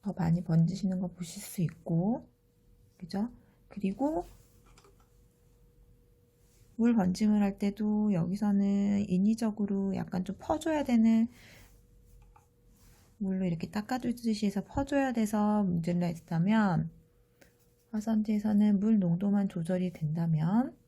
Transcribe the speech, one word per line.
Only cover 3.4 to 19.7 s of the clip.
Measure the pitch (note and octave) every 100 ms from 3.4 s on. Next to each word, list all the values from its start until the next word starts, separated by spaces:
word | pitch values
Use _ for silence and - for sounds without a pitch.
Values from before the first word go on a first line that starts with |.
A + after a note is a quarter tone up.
| - _ _
그리고 | - G3 G3 C#4+ E4 F4+ - _ _ _ - - _ _ _ _ _ _ _ _ _ - _ _ _ _ _ _ _ - -
물 | A#3 A#3
번짐을 | F#3 F3+ G#3+ G#3+
할 | G3+ G3
때도 | G3+ G3 G#3+ G#3+ G#3+
여기서는 | F3+ F3 G3+ G#3 G3 G3+ G3+ G3+ G3+ G3+
인위적으로 | F3+ G3+ A3+ A3+ G#3 G3+ G3 G3 F#3
약간 | E3+ F3+ F#3
좀 | G3
퍼줘야 | - D#4 D#4+ D4+
되는, | C#4 A#3+ A3+ A3+ A#3 - - - - - _ - - - - - _ _ _ _ - - - _
물로 | F#3+ F#3+ F#3
이렇게 | E3 -
닦아주듯이 | G#3+ G#3+ B3+ B3 A#3+ A#3 G#3+ G3+
해서 | G3
퍼줘야 | - - C#4 C#4+ C4+
돼서 | A#3 G#3+ G#3+ G#3 G#3
문제가 | G3 E3+ E3 F3 F3
있다면 | E3 - E3 F3+ A3 G3+ D#3+ D#3+ - _ _ _ _ - _ _ _ _
화선지에서는 | G#3+ G#3+ G#3+ G#3+ G#3+ G#3+ G3+ G#3+ G3+
물 | G#3 A3
농도만 | F3+ E3+ G3+ G3+ G3
조절이 | F3 E3